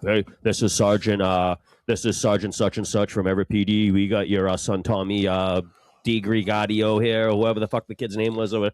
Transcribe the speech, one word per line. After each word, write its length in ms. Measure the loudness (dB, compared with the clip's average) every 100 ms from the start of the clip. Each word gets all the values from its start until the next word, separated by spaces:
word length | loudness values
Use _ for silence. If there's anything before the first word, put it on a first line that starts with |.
Hey, 220 | 0 0 -2 -4
this 200 | -4 0
is 100 | 0
Sergeant, 500 | 2 2 2 2 0
uh, 340 | 2 2 0 -2 _ _ -4
this 180 | -2
is 160 | -2 0
Sergeant 340 | 2 2 0
such 220 | -2 -2 -2
and 100 | -2
such 260 | 0 0
from 140 | 0 -2
Everett 220 | 0 0
P 160 | 0
D. 260 | 2 2 4
We 180 | 2 2
got 200 | 0 0
your, 200 | 0 0
uh, 80 | -2
son 260 | -2 -4
Tommy, 440 | -2 -2 0 0 0
uh, 360 | 0 0 -2 -4 _ _ _
DiGregorio 960 | -2 -2 0 -2 0 -2 0 0 2 2
here, 260 | 2 0 0
or 40 |
whoever 260 | 2 0 0
the 80 | -2
fuck 200 | -4 -8
the 60 |
kid's 220 | -10 -8 -2
name 180 | -2
was, 200 | -2 -2
or 160 | 0 -2